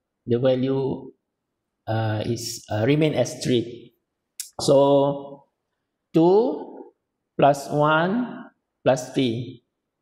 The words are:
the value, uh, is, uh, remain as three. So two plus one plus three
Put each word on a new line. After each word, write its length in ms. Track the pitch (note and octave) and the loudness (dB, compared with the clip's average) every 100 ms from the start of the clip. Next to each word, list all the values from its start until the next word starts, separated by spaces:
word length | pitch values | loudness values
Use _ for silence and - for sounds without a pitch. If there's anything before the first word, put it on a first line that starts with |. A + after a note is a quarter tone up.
| _ _ - | _ _ -4
the 120 | A#2 | 0
value, 720 | C3 B2+ C3 C3+ C3+ C3 - - _ _ _ _ _ _ - | 2 2 0 -2 -2 -6 -12 -20 _ _ _ _ _ _ -6
uh, 360 | A2 A2 G#2+ - | -4 -2 -4 -4
is, 360 | A#2 - - - | -6 -6 -12 -8
uh, 160 | G#2+ | -2
remain 320 | A2+ D3 D#3 B2 | 2 2 2 0
as 240 | A#2+ - | -2 -4
three. 560 | - B2 - - - _ _ _ _ _ - - | -2 -2 -2 -10 -20 _ _ _ _ _ -16 -6
So 880 | - C#3 C#3 C#3+ C#3+ C#3+ - - _ _ _ _ _ _ _ | 2 4 6 4 2 -2 -10 -18 _ _ _ _ _ _ _
two 760 | E3+ E3+ G3 B3 - - - - _ _ _ _ - | 4 6 4 2 -4 -10 -16 -20 _ _ _ _ 2
plus 320 | C#3 C#3+ - | 2 2 -2
one 800 | D3 D3+ D#3 F3+ A#3 A#3+ - - _ _ _ | 0 2 2 0 -2 -6 -10 -20 _ _ _
plus 300 | - C#3 - - | 0 0 -2 -2
three 480 | C3 A2+ B2+ C3 _ _ _ _ | -2 -2 -8 -14 _ _ _ _